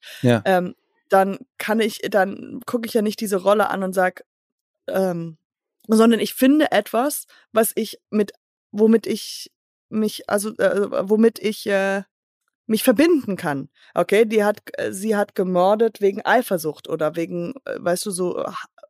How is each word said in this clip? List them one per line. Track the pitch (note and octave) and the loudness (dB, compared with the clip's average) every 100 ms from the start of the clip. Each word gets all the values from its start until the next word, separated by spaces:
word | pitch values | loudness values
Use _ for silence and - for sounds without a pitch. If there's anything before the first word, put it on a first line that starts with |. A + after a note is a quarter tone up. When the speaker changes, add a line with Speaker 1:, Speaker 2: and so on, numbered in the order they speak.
| - - | -20 -2
Speaker 1:
Ja. | B2 A#2 - | 2 2 2
Speaker 2:
ähm, | F#3 F3+ - _ _ _ | 0 0 -8 _ _ _
dann | F#3+ F#3+ F#3+ - - | 2 2 -2 -12 -10
kann | - A3 | -4 -2
ich, | A3 - - | -2 -4 -2
dann | G#3 F#3+ G3+ - - - | 0 0 -4 -12 -14 -6
gucke | B3 A3+ | -6 -2
ich | |
ja | A#3 | -2
nicht | G#3+ G#3 | -2 -4
diese | A3 G3 | -4 -2
Rolle | G3 G#3 G3+ | 2 2 0
an | G3 | -2
und | F#3+ | -4
sag, | F#3 F#3 - - _ _ _ _ _ - | 0 0 -2 -14 _ _ _ _ _ -8
ähm, | F#3 F#3+ E3+ E3 D#3+ _ _ _ _ - | -2 -2 -4 -8 -14 _ _ _ _ 0
sondern | A3 A3+ A3+ | 4 6 4
ich | - | 0
finde | - C4 D4+ D4+ | 2 4 4 4
etwas, | G3 - A3+ C#4 - - _ _ | 2 0 -2 -2 -4 -10 _ _
was | A3 A3+ - | 0 0 -2
ich | A3 - _ | -6 -8 _
mit, | G#3+ G3+ - _ _ _ | -2 -2 -6 _ _ _
womit | G3+ A3 A3+ - | 2 4 4 2
ich | G#3+ - - - _ _ _ _ | -8 -8 -14 -18 _ _ _ _
mich, | G#3+ G#3+ - - | -4 -4 -4 -4
also, | G#3 G#3 - | -4 -4 -2
äh, | F#3+ F3+ G3+ - F#3+ | 0 0 -2 -2 0
womit | G#3+ A3+ A3+ | 4 4 2
ich, | G#3 G#3+ A3 | -4 -4 -2
äh, | G3 G3 G3 G3 _ _ _ _ _ - | -2 0 -4 -6 _ _ _ _ _ -4
mich | A3 | 0
verbinden | - G#3+ E4 D#4+ A3+ F#3 | 2 4 4 2 0 -6
kann. | E3+ C#3 D3 _ _ | -4 -6 -8 _ _
Okay, | - F3 G3 A3+ | -2 2 2 4
die | A3 | 2
hat, | G#3 G#3 - - | 2 0 -6 -8
äh, | - | -6
sie | G3+ G#3+ G#3 | -4 -2 0
hat | G3+ | 0
gemordet | - F#3 F3+ F#3 G#3+ A3+ - | -2 0 2 4 4 2 2
wegen | G3 G3 - | 0 0 2
Eifersucht | A3 - F3+ D#3 - - | 2 2 -4 -4 -8 -8
oder | D#3 D3+ E3+ | -4 -4 -2
wegen, | E3 F3 E3+ - | -6 -6 -8 -10
äh, | - - | -10 -6
weißt | F3 F3+ G#3+ | -4 -4 -4
du, | |
so, | F3+ F3+ - | -4 -4 -4
äh, | - - - _ | -8 -10 -16 _